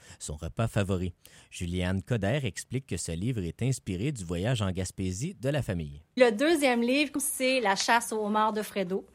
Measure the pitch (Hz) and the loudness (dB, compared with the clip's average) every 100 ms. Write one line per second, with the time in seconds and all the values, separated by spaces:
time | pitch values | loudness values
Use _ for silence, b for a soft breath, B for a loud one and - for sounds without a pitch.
0 | B B - 76 82 - 113 107 95 92 | B B -10 -8 -6 -2 0 0 2 0
1 | 90 - B B B - 87 90 90 95 | -2 -6 B B B -6 -2 0 0 0
2 | - 117 98 143 120 - - 131 - 92 | 0 0 2 0 -2 -6 -6 -6 -4 -6
3 | - 82 113 113 85 - 120 127 - 90 | -4 -2 -2 -2 -4 -2 -2 -2 -4 -2
4 | 135 127 85 87 107 120 98 90 92 - | -2 -4 -4 -2 0 2 0 0 -4 -2
5 | 92 92 165 - 127 147 117 87 73 71 | -4 -2 -6 -4 -2 -2 -2 -2 -4 -10
6 | - 247 240 214 302 330 277 233 240 277 | -6 4 4 6 2 4 4 2 2 2
7 | 285 294 - - 254 262 202 196 - 233 | 2 -2 -4 -2 0 2 2 2 4 2
8 | 233 220 208 214 220 214 208 202 180 190 | 2 -2 0 2 2 0 -4 -4 -2 -4
9 | - | -6